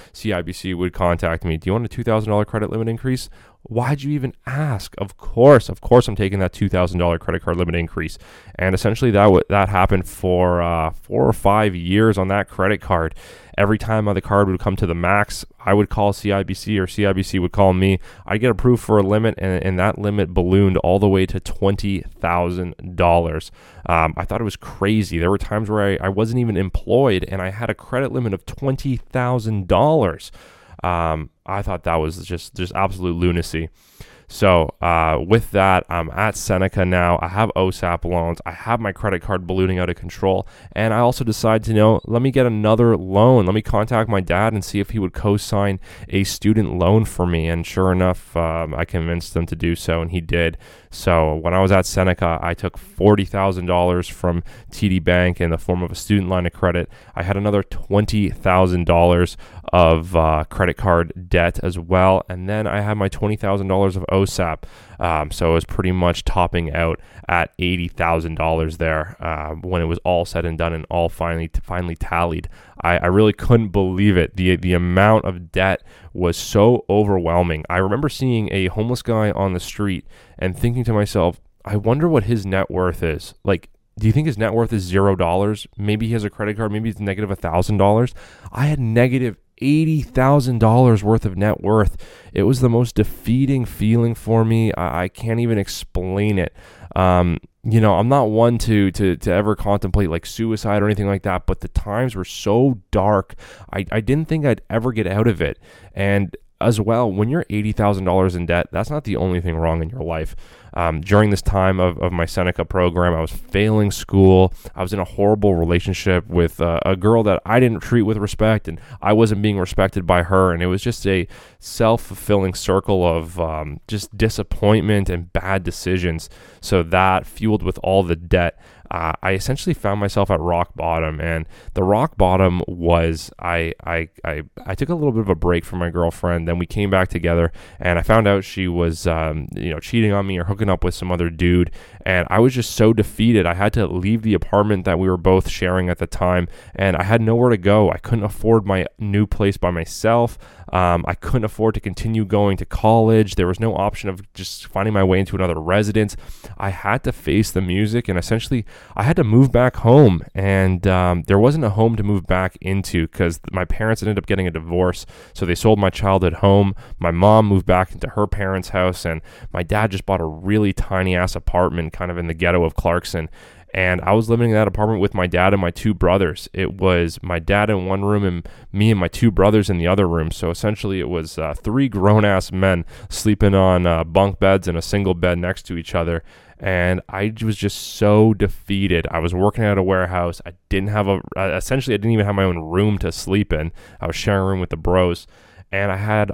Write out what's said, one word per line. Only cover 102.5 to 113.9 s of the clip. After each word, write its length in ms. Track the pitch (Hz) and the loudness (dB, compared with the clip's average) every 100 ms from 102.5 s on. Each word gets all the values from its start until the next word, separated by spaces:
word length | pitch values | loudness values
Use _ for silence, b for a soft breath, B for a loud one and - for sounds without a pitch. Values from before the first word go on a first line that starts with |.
| 113 135 117 - | 2 2 0 -2
dark, 440 | 104 101 101 - - B B B | 0 2 2 0 -12 B B B
I, 140 | 101 92 | -8 -4
I 100 | 113 | -4
didn't 280 | 107 147 160 | 0 -2 -2
think 160 | 160 | -2
I'd 160 | 143 113 - | 0 -2 -2
ever 240 | - 123 | -2 -2
get 140 | 110 90 | -2 -2
out 200 | 98 117 | 2 2
of 140 | 82 | 0
it. 180 | 76 - B B B | -4 -6 B B B
And 420 | - 98 101 95 - - - | -4 0 0 -2 -8 -18 -2
as 200 | 117 110 | 0 0
well, 300 | 107 113 117 | 0 0 0
when 180 | 95 110 | 0 -2
you're 180 | 165 - | -2 -4
eighty 220 | 104 107 | -4 -2
thousand 320 | 101 104 98 | 0 0 2
dollars 320 | 92 92 92 87 | 0 2 2 0
in 100 | 85 | -2
debt, 220 | 87 - | -2 -2
that's 200 | 82 110 | -4 -4
not 140 | 151 | -6
the 120 | 110 - | -4 -4
only 240 | 92 90 | -2 -2
thing 160 | 85 80 | -2 -2
wrong 260 | 82 82 | -2 -2
in 60 | 82 | -4
your 140 | 123 | -6
life. 340 | 82 80 78 - B B B - | -6 -6 -6 -10 B B B -4
Um, 260 | 85 78 | -2 -2
during 280 | 95 101 107 | 4 4 6
this 120 | 98 | 2
time 360 | - 98 95 95 | 0 2 2 2
of, 200 | 90 82 | 0 0
of 140 | 90 | -4
my 120 | 87 | -2
Seneca 400 | 82 95 90 - | -4 -2 -2 -2
program, 500 | 85 95 90 87 87 | -4 0 0 2 0
I 60 | 80 | 0
was 100 | 80 | -4
failing 640 | - - 98 107 107 104 | -8 -4 0 2 2 0